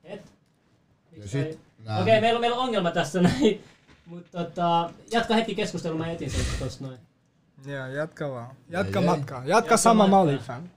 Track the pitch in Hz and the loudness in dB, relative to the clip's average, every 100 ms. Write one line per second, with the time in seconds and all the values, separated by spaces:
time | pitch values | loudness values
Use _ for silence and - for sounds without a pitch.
0 | 160 202 - _ _ _ _ _ _ _ | -16 -16 -16 _ _ _ _ _ _ _
1 | _ - 101 135 151 160 _ _ 110 110 | _ -16 -8 -6 -6 -8 _ _ -6 -2
2 | 185 220 220 233 233 240 254 214 175 175 | 4 4 4 2 0 0 0 0 0 -2
3 | 160 185 175 254 269 196 - _ _ _ | -2 2 2 4 2 2 -8 _ _ _
4 | - 175 175 175 170 - 170 170 170 - | -20 -20 -14 -10 -8 -2 0 0 -2 -8
5 | - 226 226 220 226 196 208 175 170 160 | -6 -4 0 0 0 -4 -4 -6 -6 -4
6 | 165 165 143 131 123 - 131 - 135 127 | -6 -6 -6 -4 -4 -4 -6 -8 -14 -14
7 | - _ _ _ _ _ 139 139 131 139 | -20 _ _ _ _ _ -12 -10 -8 -8
8 | 160 - 151 127 120 135 _ 170 196 202 | -8 -8 -10 -8 -12 -18 _ -6 -4 0
9 | 175 165 135 131 131 202 233 226 233 226 | 0 0 -4 -8 2 2 4 4 6 6
10 | 196 196 175 139 - 123 175 | 6 6 4 2 -4 -12 -12